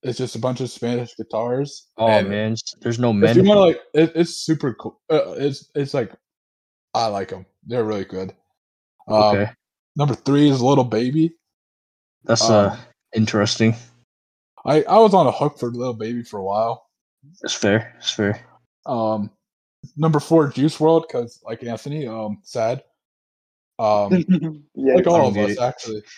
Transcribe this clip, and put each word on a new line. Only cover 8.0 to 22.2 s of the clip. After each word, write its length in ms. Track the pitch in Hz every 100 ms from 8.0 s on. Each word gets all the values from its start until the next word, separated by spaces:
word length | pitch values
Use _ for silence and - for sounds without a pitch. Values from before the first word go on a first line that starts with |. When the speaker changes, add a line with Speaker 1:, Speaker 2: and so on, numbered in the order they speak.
Speaker 1:
good. 280 | 95 95 95 - _ _ _ _ _ _ -
Um, 140 | 107
Speaker 2:
Okay. 280 | 107 101 104 - _ _ _ -
Speaker 1:
number 180 | 147
three 340 | 120 - 139 147
is 140 | 135
Lil 200 | 123 139
Baby. 500 | 123 107 127 151 160 165 _ _ _ _ _ _ _ _
Speaker 2:
That's, 240 | - 113 -
Speaker 1:
Um, 220 | 107 101
Speaker 2:
uh, 60 | - - _ _
interesting. 600 | 113 107 107 104 - 110 110 - _ _ _ _ _ _ _
Speaker 1:
I, 180 | - 151
I 140 | - 190
was 140 | 220
on 120 | 190 151
a 60 |
hook 260 | - 147 -
for 120 | 120
Lil 240 | 120 127
Baby 280 | 113 110 120
for 140 | 117 104
a 60 |
while. 420 | 95 104 113 120 _ _ _ _ 139 170
Speaker 2:
That's 120 | -
fair. 380 | - 104 107 110
That's 160 | _ -
fair. 300 | - 104 104 - _ _ _ -
Speaker 1:
Um, 440 | 123 110 110 101 _ _ _ _ _ - -
number 220 | 160 147
four, 280 | - 165 143
Juice 320 | 131 147 -
world, 260 | 156 165 160
'cause, 320 | 127 117 _
like 180 | - 113
Anthony, 440 | 120 113 143 151 135
um, 300 | 113